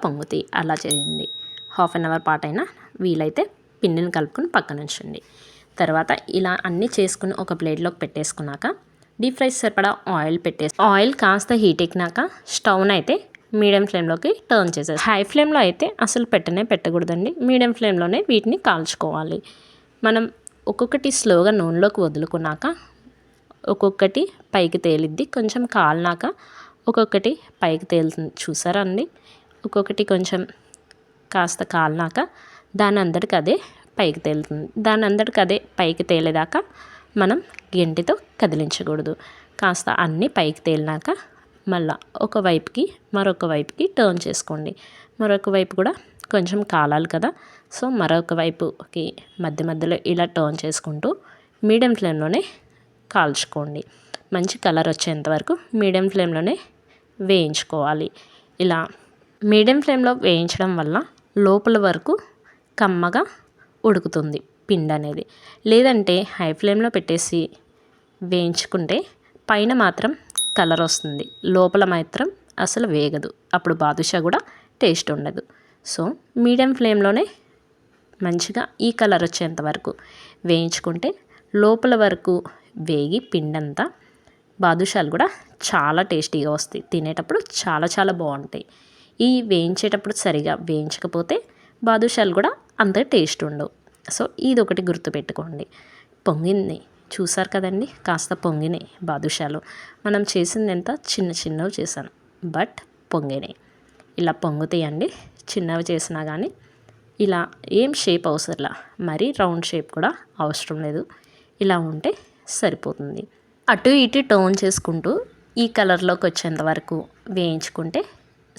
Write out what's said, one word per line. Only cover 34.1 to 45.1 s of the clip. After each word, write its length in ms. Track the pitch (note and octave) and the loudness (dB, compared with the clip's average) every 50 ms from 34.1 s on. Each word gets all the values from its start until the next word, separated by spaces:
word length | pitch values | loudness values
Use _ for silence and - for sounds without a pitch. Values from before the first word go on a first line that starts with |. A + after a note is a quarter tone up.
| D3+ E3 - | 0 -2 -2
తేలుతుంది. 400 | D#3 D3+ D3+ D3+ - D3+ D3+ D#3 - - A3+ G#3 | -2 -2 -2 -4 -6 -8 -8 -8 -8 -6 -2 0
దాని 180 | A3 G#3+ A3 A3 G3+ | 2 2 2 2 2
అంతటికి 320 | G3+ G#3 A3 - - A3 F#3+ | 2 2 0 0 2 2 2
అదే 120 | F3+ G3+ G#3 - - - - | 2 2 -2 -2 -6 -2 0
పైకి 260 | F#3 E3 E3 - E3+ - | 0 0 0 -2 0 0
తేలేదాకా 500 | F3+ D#3+ D#3+ D#3+ D#3 D#3+ D#3+ - - D#4+ G#4 - - - - - - - - _ - G#3 | 2 2 2 2 0 0 -2 0 -2 -2 -2 -4 -12 -20 -20 -20 -20 -20 -14 _ 0 2
మనం 180 | F#3+ F#3+ A#3+ F4 - - - - _ - - | 2 2 2 0 -4 -8 -20 -20 _ -4 0
గెంటితో 380 | F3+ E3+ E3 D#3 F3 F3 - F#4+ G#4 - _ _ - | 0 2 2 0 -2 0 0 -2 -2 -2 _ _ 0
కదిలించకూడదు. 720 | - F3 D#3+ D#3 D#3 D#3 - - F3+ D#3+ D3+ D#3 D3+ D#3 D#3+ - - - - - - _ _ - | 0 0 0 0 -2 -4 -4 -6 -4 -4 -4 -4 -4 -6 -8 -10 -12 -20 -20 -20 -20 _ _ -2
కాస్త 280 | G#3 F#3 F3+ - - - - - F3 | 0 0 0 0 -2 -2 0 2 0
అన్నీ 240 | D#3+ D#3 D#3+ A3 D4+ - | 0 0 0 -2 0 0
పైకి 240 | F#3+ E3 D3+ D#3 - - | 0 0 0 -2 -2 -2
తేలినాక 440 | E3+ D#3 D3+ D3+ D#3 D#3 D#3 - D4 F#4+ G4 - - _ _ _ _ _ _ - G3 | 0 0 0 0 -2 -4 -4 -4 -4 -6 -6 -8 -20 _ _ _ _ _ _ -4 -2
మళ్ళా 220 | F#3 F3 E3 D#3 - - - _ - - - | -2 -2 -2 -2 -4 -6 -10 _ -6 -6 -4
ఒక 120 | G#3+ - A3 F#3 | -2 -2 0 2
వైపుకి, 380 | F3+ E3+ D#3+ - - - A#3+ E4 G#4 - - _ - - | 2 2 2 0 -4 -4 -2 -2 -2 -4 -10 _ -6 -2
మరొక 280 | G3 G3 G3 F3+ - F3+ E3 | 0 0 0 0 0 -2 -2
వైపుకి 340 | D#3 D3 D3 - - - D#4+ G4 - - | -2 -2 -2 -4 -4 -2 -2 -2 2 2
టర్న్ 220 | A3+ G3 F3 F3 - | 2 2 2 0 -4
చేసుకోండి. 460 | - - - - - D#3 D3+ D3+ - - - - - - - - _ | -4 -6 -6 -6 -8 -8 -8 -8 -10 -10 -14 -18 -20 -20 -20 -20 _